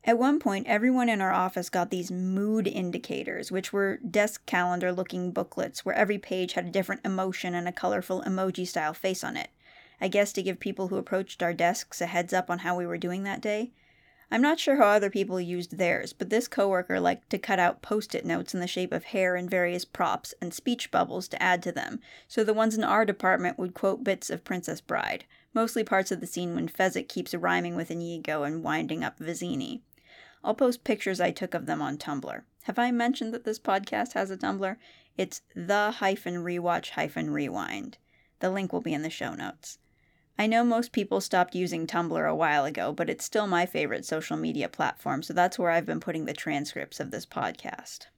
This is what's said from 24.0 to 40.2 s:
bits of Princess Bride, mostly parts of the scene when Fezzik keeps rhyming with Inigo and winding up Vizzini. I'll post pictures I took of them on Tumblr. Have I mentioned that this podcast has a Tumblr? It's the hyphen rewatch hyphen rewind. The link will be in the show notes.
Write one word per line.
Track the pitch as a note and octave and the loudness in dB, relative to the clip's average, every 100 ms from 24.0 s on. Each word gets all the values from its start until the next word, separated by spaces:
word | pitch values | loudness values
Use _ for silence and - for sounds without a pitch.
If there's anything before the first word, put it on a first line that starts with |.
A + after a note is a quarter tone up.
bits | G3+ F#3+ - | 0 0 -2
of | - | -8
Princess | - F#3 E3+ D#3+ | -4 -6 -4 -8
Bride, | - - - - - _ _ | -4 -2 0 -4 -8 _ _
mostly | A3+ A3+ A3+ | 0 0 0
parts | A3 F#3+ F#3+ | 2 2 2
of | F#3+ | -4
the | F3 | -4
scene | - F3 E3+ | -4 -2 -2
when | E3+ | -4
Fezzik | - F#3+ F#3 - | 2 2 2 -4
keeps | - F3 | -6 -4
rhyming | E3+ F3 F3+ F3 F3 | -2 2 2 0 -4
with | E3 | -4
Inigo | E3 E3+ E3+ D#3 D3+ | -6 -6 -6 -4 -2
and | C#3+ D#3+ | -2 -2
winding | D#3+ D#3 D#3+ D#3+ | -2 -2 -2 -2
up | D#3+ - | -4 -6
Vizzini. | D#3+ E3 F3 C#3+ - - _ _ _ - - _ | -8 -6 -4 -4 -4 -10 _ _ _ -20 -20 _
I'll | - | -4
post | G#3+ B3+ B3 | 2 2 2
pictures | - G#3+ G3 F3+ | -2 0 0 2
I | F3 | 0
took | - F#3 | 0 -4
of | E3+ D#3 | -4 -2
them | D#3 | -2
on | C#3+ D3 | -2 -4
Tumblr. | - C#3+ C#2+ - - _ | -6 -6 -6 -10 -14 _
Have | - G#3 | -6 0
I | A#3+ | 2
mentioned | A#3+ A#3+ B3+ A3+ | 2 2 0 -2
that | A#3 - | -4 -6
this | A3 | -4
podcast | - G3 G3 G#3+ G#3 | 0 0 0 -4 -2
has | F#3+ F#3+ | -2 -4
a | F#3+ | -2
Tumblr? | G3 G3 F#3+ A3 - - _ - | -4 -2 -2 -4 -14 -20 _ -4
It's | F#3 - _ - | -4 -4 _ -10
the | F3 G3+ G#3 A#3 | 2 2 2 2
hyphen | G3 G3+ - F3 | 0 0 -2 -4
rewatch | E3+ F3 F3 E3+ - | -2 -2 0 0 -2
hyphen | - D3+ E3 D#3 | -4 -4 -2 -2
rewind. | D3 C#3 F#2 - G2+ - - _ _ _ _ | -2 -2 -4 -6 -8 -10 -16 _ _ _ _
The | F#3 | -2
link | F#3+ F#3+ | 0 -2
will | F3+ | -2
be | E3 | -2
in | D3 | -2
the | D#3 | -4
show | - - | -6 -8
notes. | - G2 - - - _ _ _ _ | -6 -10 -10 -16 -18 _ _ _ _